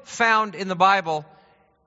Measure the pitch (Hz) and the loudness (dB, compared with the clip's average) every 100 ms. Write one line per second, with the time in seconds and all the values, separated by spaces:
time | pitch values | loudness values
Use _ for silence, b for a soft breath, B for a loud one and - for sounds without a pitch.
0 | - - 233 220 214 185 190 175 190 196 | -12 -2 2 2 0 -6 -6 2 2 2
1 | 165 156 147 b b b b b | 0 -4 -6 b b b b b